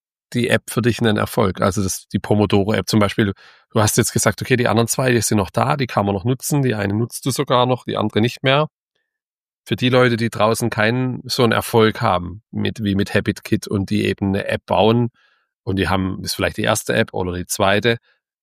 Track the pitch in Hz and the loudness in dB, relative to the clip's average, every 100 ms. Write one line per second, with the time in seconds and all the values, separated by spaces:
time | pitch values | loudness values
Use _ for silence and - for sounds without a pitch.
0 | _ _ _ 120 113 113 - 127 117 - | _ _ _ -4 0 0 -2 -2 0 0
1 | 113 107 104 - 101 - 98 104 95 - | 0 0 -2 0 -2 0 -2 0 -4 -6
2 | - - - 107 101 101 98 104 - 110 | -6 -6 0 2 4 2 0 -2 0 0
3 | 101 - 101 - - _ _ 117 104 - | 2 0 -2 -4 -14 _ _ 0 2 2
4 | - - 113 - 110 120 117 107 117 - | 0 0 0 -2 0 0 2 2 0 0
5 | 131 120 - 107 95 - 120 147 127 - | 0 0 2 0 0 -2 0 -2 -2 0
6 | 101 98 120 131 - 147 131 107 101 104 | 0 0 -2 -4 -2 0 0 0 -2 -2
7 | 120 - 139 139 143 123 123 123 - 104 | -2 -4 -4 -4 0 2 2 0 -4 -4
8 | 104 107 120 - 135 139 151 _ _ _ | -2 0 0 0 2 2 0 _ _ _
9 | _ _ _ _ _ _ - 117 127 127 | _ _ _ _ _ _ -6 -2 2 4
10 | 127 113 113 - 107 117 117 - 107 123 | 4 2 -2 0 2 2 -2 0 0 2
11 | 127 120 127 - 117 110 - 120 110 - | -2 -6 -4 0 2 2 2 4 4 2
12 | 113 90 87 101 - 104 104 95 101 98 | 0 0 -4 -10 -10 -4 -4 -2 -2 0
13 | 101 104 104 - - 107 - 101 92 104 | 0 0 0 -4 -2 -4 0 -4 0 0
14 | 104 95 98 98 - 107 - 92 107 120 | 0 0 0 -2 -2 -4 0 2 4 4
15 | 117 - _ _ _ _ 101 95 87 95 | 0 -6 _ _ _ _ -4 -2 0 0
16 | 92 95 90 - 90 92 110 110 - 123 | -2 -4 -8 -4 -4 -2 0 0 0 -2
17 | 110 104 90 90 90 - 98 104 117 117 | -2 -4 -4 -6 -6 0 2 2 2 0
18 | _ _ _ _ | _ _ _ _